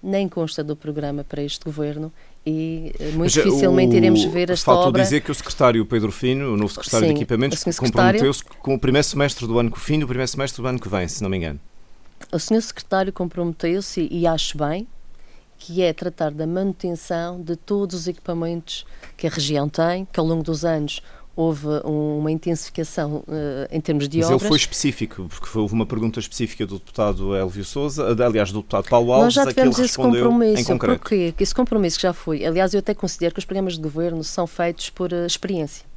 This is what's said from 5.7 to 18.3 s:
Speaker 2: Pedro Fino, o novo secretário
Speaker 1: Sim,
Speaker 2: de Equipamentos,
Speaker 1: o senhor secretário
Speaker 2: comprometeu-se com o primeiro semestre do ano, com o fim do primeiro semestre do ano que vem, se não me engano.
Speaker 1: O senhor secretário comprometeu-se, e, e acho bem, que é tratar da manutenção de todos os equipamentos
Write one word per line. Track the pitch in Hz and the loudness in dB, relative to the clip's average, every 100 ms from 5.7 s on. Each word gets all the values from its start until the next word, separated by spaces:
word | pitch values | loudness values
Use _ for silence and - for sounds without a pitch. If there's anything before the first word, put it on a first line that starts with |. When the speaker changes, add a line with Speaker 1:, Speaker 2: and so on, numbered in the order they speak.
| 113 104 | 4 2
Speaker 2:
Pedro | 117 107 | 2 0
Fino, | - 127 131 139 | 0 0 0 0
o | 104 | 0
novo | 104 | 0
secretário | - - - 170 | -2 0 2 4
Speaker 1:
Sim, | 147 | 2
Speaker 2:
de | |
Equipamentos, | 107 113 135 160 | 2 2 2 0
Speaker 1:
o | |
senhor | - | -2
secretário | 165 127 147 185 202 | 0 0 4 4 6
Speaker 2:
comprometeu-se | 131 139 | 2 0
com | - - - 135 | -6 -10 -2 0
o | |
primeiro | 139 135 147 | 4 4 2
semestre | 156 143 - 117 | 2 0 0 0
do | 117 | 2
ano, | 117 | 2
com | - | -2
o | |
fim | - 156 | 0 0
do | 143 | 0
primeiro | 127 127 | -2 -4
semestre | - 135 - | -2 -4 -4
do | 123 | -4
ano | 127 | -4
que | - | -2
vem, | 101 87 | -2 -2
se | - | -4
não | 98 | -2
me | 95 | -2
engano. | 82 73 - - - - - - - | -4 -8 -14 -20 -20 -20 -20 -20 -6
Speaker 1:
O | 165 | -4
senhor | - 220 | 2 0
secretário | 226 - - 190 190 | 0 -10 -2 0 0
comprometeu-se, | 190 175 - 170 160 170 180 196 - | -2 -4 -2 -4 -2 -2 -2 -4 -4
e, | 160 170 | -4 0
e | 170 | 0
acho | 160 - 147 | 0 -2 -2
bem, | 147 165 226 - - - - - - - | -2 -2 -8 -14 -16 -16 -18 -20 -20 -20
que | - 170 | -8 0
é | 180 | 0
tratar | 156 180 - 156 | 0 -6 -4 -4
da | 147 160 | -2 -4
manutenção | 180 196 180 185 170 - 170 170 180 | 0 -2 -2 -4 -6 -4 -4 -4 -8
de | 165 170 | -8 -8
todos | - 202 196 185 | -2 -2 -2 -4
os | 165 | -6
equipamentos | 180 - | -6 -6